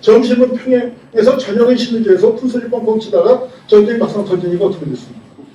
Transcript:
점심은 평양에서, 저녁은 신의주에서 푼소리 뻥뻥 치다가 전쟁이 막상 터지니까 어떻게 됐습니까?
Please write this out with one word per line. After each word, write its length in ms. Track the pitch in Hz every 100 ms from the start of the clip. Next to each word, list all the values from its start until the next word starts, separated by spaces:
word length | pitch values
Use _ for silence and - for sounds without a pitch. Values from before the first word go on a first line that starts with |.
점심은 520 | - 233 247 247 254
평양에서, 840 | 247 262 247 240 - - 226 220 277
저녁은 400 | 240 220 240 240
신의주에서 580 | 233 226 196 180 226 226
푼소리 340 | 247 240 226
뻥뻥 300 | 233 214 220
치다가 480 | - 185 196 254 - - -
전쟁이 300 | 208 214 233
막상 280 | 220 208 190
터지니까 400 | 180 175 175 202
어떻게 200 | 165 160
됐습니까? 380 | 123 - - - - -